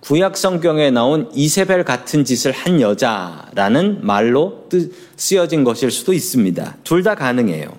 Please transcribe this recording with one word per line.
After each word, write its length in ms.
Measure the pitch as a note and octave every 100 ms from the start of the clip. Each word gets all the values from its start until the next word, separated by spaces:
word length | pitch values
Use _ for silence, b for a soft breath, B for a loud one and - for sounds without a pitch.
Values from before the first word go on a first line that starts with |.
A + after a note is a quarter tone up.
구약 360 | - D3+ F#3+ F#3+
성경에 540 | G3 F3 E3 D#3 D3
나온 400 | B2 A#2+ D#3 A#2+
이세벨 500 | - D3 E3+ F#3+ F3+
같은 400 | - B2 - D3+
짓을 280 | C3 A#2+ C#3
한 280 | C3 - F3+
여자라는 1200 | A2 G#2 B2 G#2+ F2 D#2+ - - G2 B2+ G3 G3
말로 640 | G2+ G#2 A2+ B2+ F3 - -
뜨-, 220 | F3+ E3 B B B
쓰여진 460 | - G3 E3+ D#3+
것일 280 | B2+ A#2 B2+
수도 220 | A2 -
있습니다. 680 | F#3 - C3 G2 F2 E2+ -
둘 180 | - E3
다 100 | F#3
가능해요. 580 | G#3 C3 B2 A#2 D#2+ C#2+